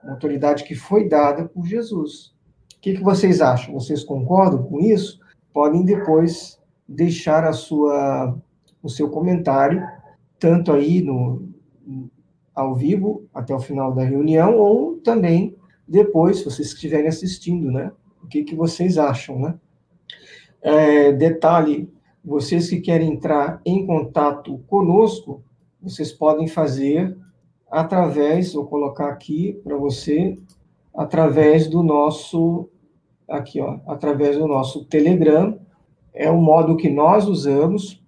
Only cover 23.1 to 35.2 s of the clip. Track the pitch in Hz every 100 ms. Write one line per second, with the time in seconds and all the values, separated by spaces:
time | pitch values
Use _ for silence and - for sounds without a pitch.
23.1 | 143 165 147 147 165 - 190 190 160 127
24.1 | 160 147 147 - 131 - 202 175 190 220
25.1 | - - - _ _ _ _ 185 - 147
26.1 | - 156 156 160 - 147 131 139 156 185
27.1 | - - _ _ _ _ 156 165 185 165
28.1 | 143 147 170 180 151 - 147 143 - 147
29.1 | 139 - 156 196 196 143 143 143 - -
30.1 | 151 185 - - _ _ _ _ - 147
31.1 | 160 160 139 151 160 156 170 165 147 151
32.1 | - - 170 165 170 - _ _ _ _
33.1 | _ - - - 139 135 - - 147 151
34.1 | 139 143 143 156 135 127 147 - 156 156
35.1 | 180